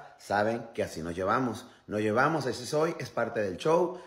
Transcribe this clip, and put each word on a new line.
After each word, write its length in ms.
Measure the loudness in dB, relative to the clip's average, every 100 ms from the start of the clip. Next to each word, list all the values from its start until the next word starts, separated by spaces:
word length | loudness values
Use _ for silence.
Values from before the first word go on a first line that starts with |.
| -12 -18
saben 500 | -2 2 2 0 -4
que 120 | -4
así 180 | -4 -4
nos 140 | -6 -2
llevamos. 500 | 0 2 2 -2 -10 -20 -6
Nos 120 | -2
llevamos, 460 | 2 4 4 2 -2
así 180 | -4
soy, 300 | -2 0 0 -2
es 100 | -6
parte 300 | -4 -2 0
del 160 | -2 0
show. 440 | 2 4 4 -2